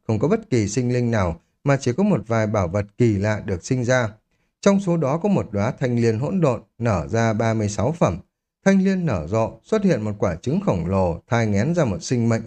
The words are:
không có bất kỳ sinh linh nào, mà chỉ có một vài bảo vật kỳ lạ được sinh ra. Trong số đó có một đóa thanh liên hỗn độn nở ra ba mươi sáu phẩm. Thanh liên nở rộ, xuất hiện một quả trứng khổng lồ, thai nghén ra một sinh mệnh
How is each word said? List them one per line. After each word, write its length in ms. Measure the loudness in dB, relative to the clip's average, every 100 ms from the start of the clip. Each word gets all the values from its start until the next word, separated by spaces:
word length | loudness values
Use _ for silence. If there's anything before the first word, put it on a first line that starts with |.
| -4
không 120 | 0
có 100 | 0
bất 220 | 0 0
kỳ 180 | 0 0
sinh 240 | 0 0
linh 180 | 0 0
nào, 300 | 0 0 -4 _ _
mà 120 | 0 0
chỉ 160 | 0
có 100 | 0
một 180 | 2 0 0
vài 200 | 0 0
bảo 220 | 0 0
vật 180 | -2 -4 0
kỳ 200 | 2 2
lạ 240 | 0 -2
được 200 | -4 -6
sinh 200 | -4 -2
ra. 240 | 0 0 0 -8 _ _ _ _
Trong 200 | 2 2
số 160 | 2 0
đó 220 | 0 0
có 100 | 0
một 240 | 0 0
đóa 180 | -2 -2
thanh 260 | -2 -2 2
liên 220 | 2 0
hỗn 220 | -2 0
độn 220 | 0 0 -6 -4
nở 280 | 0 0 0
ra 240 | 0 0
ba 220 | 0 0
mươi 140 | 0 -2
sáu 240 | -2 -2
phẩm. 260 | 0 0 -2 -10 _ _ _
Thanh 200 | 2 2
liên 220 | 2 0 -2
nở 200 | -2 -2
rộ, 320 | -2 -2 -6
xuất 220 | -4 0
hiện 180 | 2 0
một 100 | -2 -2
quả 180 | -4 -2
trứng 240 | -4 -2
khổng 260 | -2 -2 0
lồ, 340 | 0 0 -2 -2
thai 200 | -2 0
nghén 280 | 0 0
ra 100 | 0
một 180 | 0 -2
sinh 260 | -4 0 0
mệnh 140 | 0